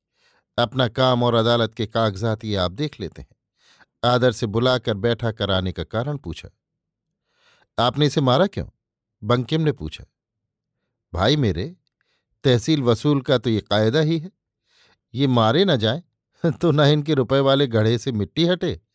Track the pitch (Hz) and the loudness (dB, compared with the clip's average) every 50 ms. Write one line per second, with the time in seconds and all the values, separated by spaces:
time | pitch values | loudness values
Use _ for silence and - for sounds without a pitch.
0 | _ _ _ _ _ _ _ _ _ _ - 113 120 120 - 131 127 110 - 131 | _ _ _ _ _ _ _ _ _ _ -2 -2 -2 -2 0 -2 -2 -2 0 2
1 | 131 127 127 120 120 120 117 117 110 117 120 117 113 110 - - 110 - - 113 | 2 2 2 2 2 2 2 2 2 2 2 2 0 -2 -4 -6 -6 -4 -2 0
2 | 113 110 95 95 117 113 110 107 - 107 104 95 90 87 90 117 151 147 - - | 0 0 -2 -2 -4 -4 -4 -4 -6 -4 -2 -2 -2 -2 -4 -6 -8 -8 -8 -10
3 | 98 78 - - - - _ _ _ _ _ _ _ _ _ _ _ _ _ _ | -12 -12 -12 -14 -20 -20 _ _ _ _ _ _ _ _ _ _ _ _ _ _
4 | - 120 123 123 123 127 113 - 120 104 98 113 123 127 127 123 - 120 107 95 | 0 2 2 4 2 2 0 0 -4 -4 -2 0 0 0 0 0 -2 -4 -4 -2
5 | 104 120 117 - 120 113 107 - 104 95 95 92 92 92 85 - 82 - - 110 | 0 -2 -2 -2 -4 -4 -4 -4 -2 -2 0 -2 -2 -4 -6 -8 -8 -6 -6 -6
6 | 127 147 147 139 - 87 76 - - - _ _ _ _ _ _ _ _ _ _ | -4 -6 -8 -8 -10 -12 -12 -12 -14 -20 _ _ _ _ _ _ _ _ _ _
7 | _ _ _ _ _ _ _ _ _ _ _ _ _ _ _ - 117 127 123 139 | _ _ _ _ _ _ _ _ _ _ _ _ _ _ _ -2 0 0 2 2
8 | 151 143 - 165 139 127 123 147 190 202 - - 76 - - _ _ _ _ _ | 0 0 2 0 2 2 4 2 2 0 -2 -8 -10 -10 -14 _ _ _ _ _
9 | _ _ _ - 107 104 120 127 120 - 156 160 160 147 - - 80 76 - - | _ _ _ -8 -2 0 0 0 0 -2 -2 -2 0 0 -2 -4 -8 -12 -12 -14
10 | - _ _ _ _ _ _ _ _ _ _ _ _ _ _ _ _ _ _ _ | -20 _ _ _ _ _ _ _ _ _ _ _ _ _ _ _ _ _ _ _
11 | _ _ - 82 95 117 151 151 131 101 80 82 104 165 185 _ _ _ _ _ | _ _ -4 0 2 2 2 2 0 0 -2 -2 -6 -10 -12 _ _ _ _ _
12 | _ _ _ _ _ _ _ _ - 139 123 110 - - 160 151 127 120 113 - | _ _ _ _ _ _ _ _ 0 2 2 2 2 0 0 0 2 0 0 2
13 | - 147 147 139 123 - 135 120 - 123 110 101 - - 101 107 110 113 120 160 | 2 0 0 0 0 0 0 0 0 0 -2 -2 -2 0 0 2 2 2 2 0
14 | 156 156 165 160 156 190 _ _ _ _ _ _ _ _ _ _ _ _ _ _ | 0 0 -2 -4 -6 -10 _ _ _ _ _ _ _ _ _ _ _ _ _ _
15 | _ _ - 123 139 131 123 120 110 110 120 170 202 196 151 113 110 107 127 170 | _ _ -4 -2 0 2 2 4 4 4 4 2 2 2 2 0 0 0 -2 -2
16 | - _ _ _ _ _ _ _ - 165 - - 175 165 139 151 147 143 151 151 | -8 _ _ _ _ _ _ _ -4 -4 -2 0 0 0 2 4 4 4 2 2
17 | 143 160 151 135 120 - 135 139 139 135 139 139 143 123 110 110 107 110 120 117 | 0 0 0 0 0 0 2 2 2 4 2 2 2 0 0 2 2 2 0 -2
18 | - 139 120 104 98 - - 156 170 170 180 175 190 160 95 - _ _ | -4 -4 -4 -4 -4 -4 -2 -2 0 0 0 -2 -4 -6 -6 -8 _ _